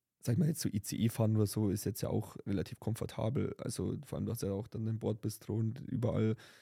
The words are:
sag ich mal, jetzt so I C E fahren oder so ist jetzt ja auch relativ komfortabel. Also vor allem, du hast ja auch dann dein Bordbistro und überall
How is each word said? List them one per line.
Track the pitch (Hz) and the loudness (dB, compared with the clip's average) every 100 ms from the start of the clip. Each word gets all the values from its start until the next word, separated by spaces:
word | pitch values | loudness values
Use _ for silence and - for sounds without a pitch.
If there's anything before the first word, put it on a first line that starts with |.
| _ _ | _ _
sag | - | 0
ich | 113 | 2
mal, | 151 | 2
jetzt | - | 2
so | - | 0
I | 104 | -2
C | - - | -2 2
E | 113 | 2
fahren | - 110 110 | 4 4 6
oder | 104 | 4
so | 107 104 | 2 2
ist | 95 101 | 2 -2
jetzt | - | -2
ja | - | 0
auch | 101 - - - | 0 -2 -8 -4
relativ | 98 - - | -2 -2 -4
komfortabel. | - 117 - - 113 127 98 - | -4 -2 -4 -2 0 0 0 -2
Also | - - 90 - - | -6 -2 -2 -2 -4
vor | 73 | -4
allem, | 101 | -2
du | |
hast | 110 | -2
ja | 98 | -2
auch | 98 101 | -2 -4
dann | - 110 | -4 -2
dein | 110 | -2
Bordbistro | 107 107 113 - - 110 | -2 -2 -4 -6 -4 0
und | 113 120 | 0 -2
überall | - - - 104 110 107 - - | -4 0 2 2 2 0 -6 -20